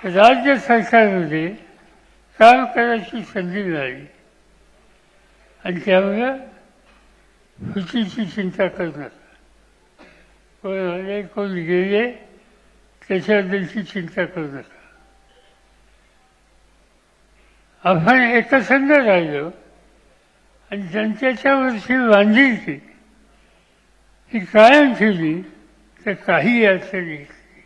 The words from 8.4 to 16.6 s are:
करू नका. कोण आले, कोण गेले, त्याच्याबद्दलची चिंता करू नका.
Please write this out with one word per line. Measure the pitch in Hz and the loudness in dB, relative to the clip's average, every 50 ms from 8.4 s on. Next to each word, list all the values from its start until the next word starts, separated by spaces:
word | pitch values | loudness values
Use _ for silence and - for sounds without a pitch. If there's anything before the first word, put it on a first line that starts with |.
| 190 185 180 - 196 | -8 -6 -4 -4 -4
करू | 175 - - 180 | -4 -4 -6 -8
नका. | 165 143 147 143 117 _ _ _ _ _ _ _ _ _ _ _ _ _ _ _ _ _ _ - - _ _ _ _ _ _ _ _ _ _ | -8 -8 -12 -16 -16 _ _ _ _ _ _ _ _ _ _ _ _ _ _ _ _ _ _ -20 -20 _ _ _ _ _ _ _ _ _ _
कोण | - 196 196 190 190 180 175 | -10 -8 -6 -4 -4 -6 -6
आले, | 185 190 190 202 208 | -8 -8 -8 -8 -8
कोण | 202 175 - 214 202 196 | -10 -10 -8 -8 -6 -6
गेले, | 190 175 165 160 180 180 185 196 202 208 233 247 240 - - - - _ _ _ _ _ _ _ _ _ _ _ _ _ - | -6 -6 -4 -2 -2 0 0 0 0 0 0 -2 -6 -12 -20 -20 -20 _ _ _ _ _ _ _ _ _ _ _ _ _ -8
त्याच्याबद्दलची | - 196 185 143 208 214 202 196 180 190 202 180 151 - 208 185 | -6 -6 -4 0 0 0 0 0 -2 -4 -6 -6 -6 -8 -10 -10
चिंता | - - 202 170 160 - 208 175 | -8 -10 -10 -10 -8 -6 -6 -6
करू | - - 175 156 | -6 -6 -10 -10
नका. | 143 139 135 - _ - - _ _ _ _ _ _ _ _ _ _ _ _ _ _ _ _ _ _ _ _ _ _ _ _ _ _ _ _ _ _ _ _ _ _ _ _ | -10 -12 -16 -18 _ -20 -20 _ _ _ _ _ _ _ _ _ _ _ _ _ _ _ _ _ _ _ _ _ _ _ _ _ _ _ _ _ _ _ _ _ _ _ _